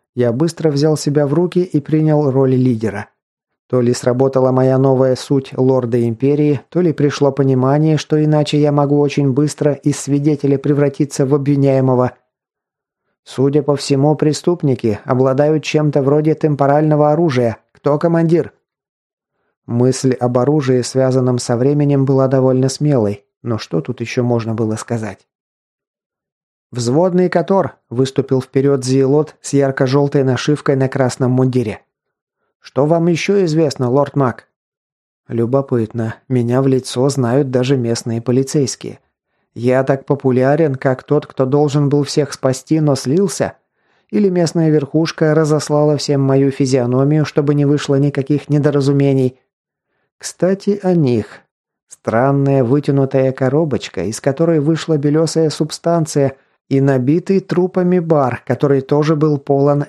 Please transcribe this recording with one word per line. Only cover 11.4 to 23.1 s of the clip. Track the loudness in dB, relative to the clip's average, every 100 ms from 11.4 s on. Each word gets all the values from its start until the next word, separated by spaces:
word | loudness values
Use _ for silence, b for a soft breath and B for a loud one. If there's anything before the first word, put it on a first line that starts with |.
| 0 2 2 2 2 2 0 -4 _ _ _ _ _ _ _ _ _ _
"Судя | -10 -2 0 2
по | 0
всему, | -2 0 2 2 2
преступники | 0 -2 -2 0 0 0 -2 -4
обладают | -2 0 2 2 0 0
чем-то | -2 -2 0 0
вроде | 2 2 0
темпорального | 0 0 0 2 2 2 2 2
оружия. | 2 0 0 0 -4 _
Кто | _ -2 0
командир?" | 0 0 2 0 -2 -10 _ _ _ _ _ _ _ _ _ _ -6
Мысль | 0 0 2 0
об | 0 0 2
оружии, | 2 0 2 0
связанном | 0 0 0 2 0 -2
со | -2 0
временем, | 0 2 2 2
была | 2 2 2
довольно | 2 2 2 0
смелой, | -2 0 0 0